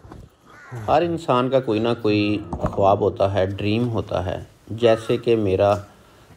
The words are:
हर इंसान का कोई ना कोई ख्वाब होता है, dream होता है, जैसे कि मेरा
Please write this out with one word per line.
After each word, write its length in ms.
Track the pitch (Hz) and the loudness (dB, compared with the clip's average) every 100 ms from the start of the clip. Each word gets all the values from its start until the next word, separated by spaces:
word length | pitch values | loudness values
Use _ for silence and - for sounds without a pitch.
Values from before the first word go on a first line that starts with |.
| - - - _ _ - - 120 | -20 -20 -20 _ _ -20 -18 -10
हर 220 | 107 143 | 0 0
इंसान 460 | 175 160 - 123 127 | 0 -2 0 0 2
का 120 | 131 | 0
कोई 200 | 135 107 | 0 0
ना 120 | 117 113 | 0 0
कोई 400 | 107 104 104 104 85 | 0 0 0 -2 -6
ख्वाब 480 | 82 - - 98 98 | -6 -4 2 2 4
होता 260 | 101 - 98 | 2 0 0
है, 180 | 101 95 | 0 -2
dream 360 | 98 101 113 120 | -2 -2 0 -2
होता 340 | 110 - 87 | -4 -4 -4
है, 160 | 92 - - _ - | -4 -6 -10 _ -14
जैसे 440 | 107 117 113 - 120 | 2 4 4 0 -2
कि 180 | 120 113 | 2 2
मेरा 320 | 104 95 101 101 95 - - - - | 2 2 4 2 -2 -20 -20 -20 -20